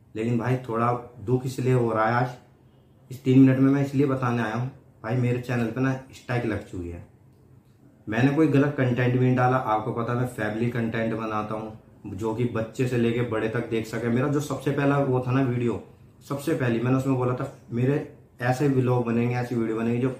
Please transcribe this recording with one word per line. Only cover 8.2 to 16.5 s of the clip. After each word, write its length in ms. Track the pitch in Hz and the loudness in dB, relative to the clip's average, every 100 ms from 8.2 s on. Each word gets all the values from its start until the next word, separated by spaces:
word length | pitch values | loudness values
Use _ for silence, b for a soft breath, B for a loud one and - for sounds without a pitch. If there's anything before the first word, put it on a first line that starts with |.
| 135 | 2
कोई 140 | 147 156 | 4 4
गलत 260 | 139 143 139 | 4 2 2
कंटेंट 360 | 123 123 123 | 0 2 2
भी 80 | 123 | 2
नहीं 160 | 127 123 | 2 4
डाला, 200 | 127 127 | 2 2
आपको 360 | 113 107 120 | 0 -2 -2
पता 180 | 110 117 | -4 -4
है 60 | 120 | -2
मैं 100 | 127 | -4
family 420 | - 107 110 120 | -4 -4 -2 -2
content 440 | 117 113 113 113 | -2 -4 -2 -2
बनाता 400 | 110 110 107 107 | -4 -4 -4 -4
हूँ 580 | 107 107 - - - 104 | -8 -10 -14 -20 -18 -14
जो 220 | 95 110 | -6 -4
कि 100 | 117 120 | -2 -2
बच्चे 360 | 110 110 - 123 | -2 -6 -2 -2
से 100 | 120 | 2
लेके 300 | 117 117 117 | 0 0 -2
बड़े 180 | 110 110 | -2 -2
तक 220 | 120 107 | -4 -4
देख 160 | 113 110 | -4 -4
सके। 200 | 113 120 | -4 -2
मेरा 180 | 117 147 | 0 0
जो 120 | 143 | 0
सबसे 280 | 143 131 147 | -2 -4 -2
पहला 260 | 139 139 143 | 0 0 0
वो 240 | 135 127 123 | 0 0 0
था 60 | |
ना 100 | 127 | 0
वीडियो, 400 | 131 123 117 95 - - - - - | 0 0 -2 -4 -8 -20 -20 -20 -10
सबसे 260 | 139 - | -6 -4